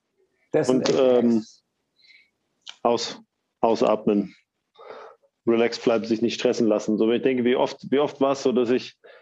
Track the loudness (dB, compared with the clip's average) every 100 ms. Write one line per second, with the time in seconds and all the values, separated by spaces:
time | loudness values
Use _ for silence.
0 | _ _ _ _ _ -2 0 0 0 2
1 | 2 4 2 0 -4 -20 _ _ _ _
2 | _ _ _ _ _ _ -20 -4 -2 0
3 | -4 -12 _ _ _ _ 0 2 2 2
4 | 2 0 -2 -12 _ _ _ _ -20 -20
5 | -20 _ _ _ -2 0 0 0 -2 -2
6 | -2 -2 -2 -2 -2 0 0 0 0 0
7 | 0 0 0 0 0 0 -2 -4 -4 -2
8 | -2 0 -2 0 0 0 0 -2 -4 _
9 | -20 -20